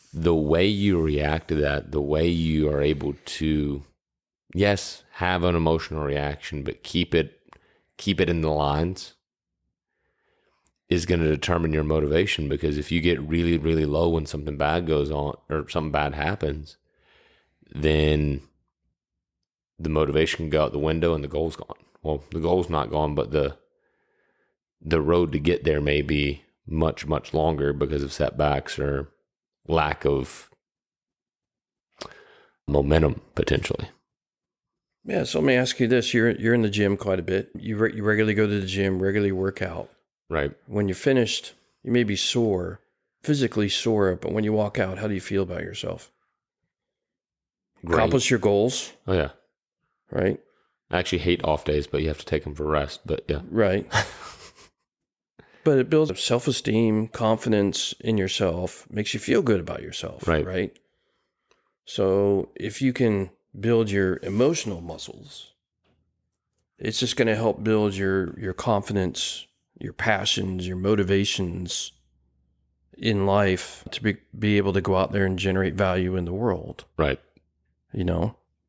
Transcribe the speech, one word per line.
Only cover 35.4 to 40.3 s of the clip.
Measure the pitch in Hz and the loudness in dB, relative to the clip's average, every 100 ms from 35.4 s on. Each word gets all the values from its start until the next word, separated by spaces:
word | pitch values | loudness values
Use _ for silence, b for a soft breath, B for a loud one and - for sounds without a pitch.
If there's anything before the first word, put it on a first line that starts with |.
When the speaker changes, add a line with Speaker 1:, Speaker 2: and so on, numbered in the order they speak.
| 143 | 2
Speaker 2:
me | |
ask | 123 127 - | 2 2 0
you | 117 | 2
this. | 123 113 | 2 2
You're, | 117 117 | 2 2
you're | - 113 | 2 2
in | 120 | 4
the | 110 | 2
gym | 98 101 101 | 2 2 2
quite | 101 95 | 0 -2
a | |
bit. | 85 95 - - | 0 -2 -4 -10
You | - 107 | -6 0
re-, | 110 | 0
you | 110 | 0
regularly | 104 107 107 | 0 2 2
go | 104 107 | 2 2
to | 104 | 0
the | 95 | -2
gym, | 95 98 92 | 0 0 2
regularly | 98 101 101 | 0 2 0
work | 95 95 95 | 0 -2 -4
out. | 92 82 - _ _ _ | -8 -8 -12 _ _ _
Speaker 1:
Right. | - | -6